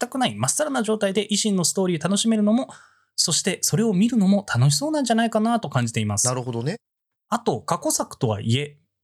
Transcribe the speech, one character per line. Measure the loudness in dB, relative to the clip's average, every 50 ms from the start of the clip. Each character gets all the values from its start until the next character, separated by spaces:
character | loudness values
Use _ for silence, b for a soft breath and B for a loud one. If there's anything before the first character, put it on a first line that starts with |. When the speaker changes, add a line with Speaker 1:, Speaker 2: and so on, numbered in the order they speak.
Speaker 1:
全 | -8 -6
く | -2 -2
な | -2
い | -2 -2
ま | -2 -2 -2
っ |
さ | -2 -2 -2
ら | -2
な | -2 -2 -2
状 | -2 -2 0
態 | -2 -2 0
で | -2 -2 -2
維 | -2
新 | -2 0 0 0
の | 0 0
ス | 0 0
ト | 0 0
ー |
リ | 0 0 -2
ー |
を | 0
楽 | 0 0
し | 0 2 2
め | 2
る | 2 4
の | 2 2
も、 | 2 0 B B B B B B B B B B
そ | -2 -2 0
し | 0 -2 -2
て | -2 -4 -2 -2
そ | 0 0
れ | 2 2
を | 2 2
見 | 2 2 2
る | 4
の | 4 4
も | 4 4 2 0 0 2
楽 | 4 4 4 4
し | 2
そ | 0 -2
う |
な | -2 0
ん | 0
じ | 2 2
ゃ |
な | 2 2
い | 2
か | 0 0
な | 0 2 0 0
と | -2 -2
感 | -2 -2 -2
じ | -2 -2
て | -2
い | -2
ま | -2 0 0
す。 | 0
Speaker 2:
な | 0 0
る | -2 -4
ほ | -4
ど | -6 -4 -4
ね。 | -4 -6 -8 _ _ _ _ _ _ _ _ _ _
Speaker 1:
あ | -6 -4
と、 | -2 -2 -2 -2 -2
過 | -2 -4 -2 0
去 | -2 -2
作 | -2 -4 -6 -4 -2
と | -2 0
は | 0 -2 -2
い | 0 0
え、 | 0 -2 -6 -10 _ _ _ _ _